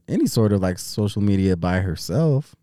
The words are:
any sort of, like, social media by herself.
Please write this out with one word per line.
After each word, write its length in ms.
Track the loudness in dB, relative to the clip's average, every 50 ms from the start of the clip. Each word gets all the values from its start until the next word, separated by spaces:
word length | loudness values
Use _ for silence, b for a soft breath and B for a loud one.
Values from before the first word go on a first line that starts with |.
| -10 -6
any 200 | -2 -2 0 0
sort 260 | 2 2 4 4 4
of, 80 | 2
like, 160 | 2 0 -2 -4
social 440 | -8 -10 -4 -2 -2 -2 0 0
media 360 | 0 2 2 2 2 2 2 0
by 220 | 0 0 0 0
herself. 760 | 0 -2 -4 -6 -6 -4 -2 0 2 2 0 0 -2 -6 _ _